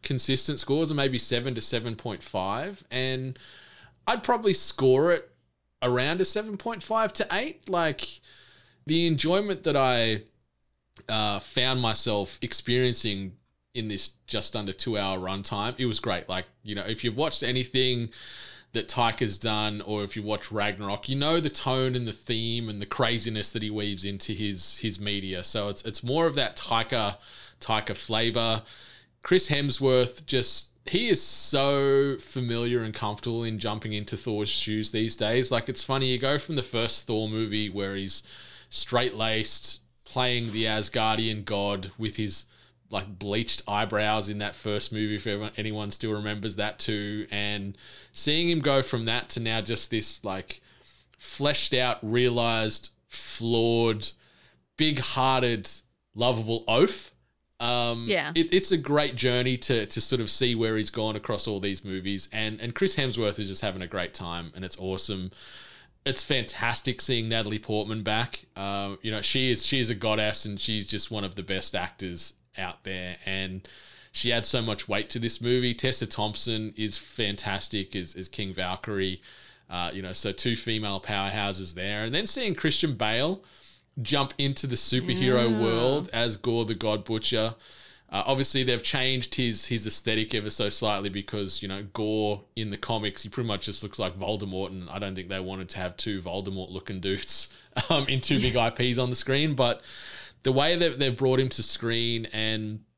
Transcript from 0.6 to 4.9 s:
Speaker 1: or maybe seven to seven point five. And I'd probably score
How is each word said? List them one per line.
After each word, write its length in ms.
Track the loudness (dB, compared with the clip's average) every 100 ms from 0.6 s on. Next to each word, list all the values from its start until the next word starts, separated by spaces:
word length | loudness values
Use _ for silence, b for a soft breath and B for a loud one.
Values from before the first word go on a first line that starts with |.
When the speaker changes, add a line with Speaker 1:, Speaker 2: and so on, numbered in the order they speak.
| 2 2 2
Speaker 1:
or 40 |
maybe 240 | 2 2 0
seven 360 | 0 0 0
to 60 | -2
seven 340 | -2 -2 -2 -6
point 260 | -6 -8
five. 640 | -4 -2 0 -2 -4 -10 -6
And 480 | -2 0 -2 -6 -10 B B B B B B 0
I'd 160 | 0
probably 320 | 2 4 4
score 580 | 4 0 4 6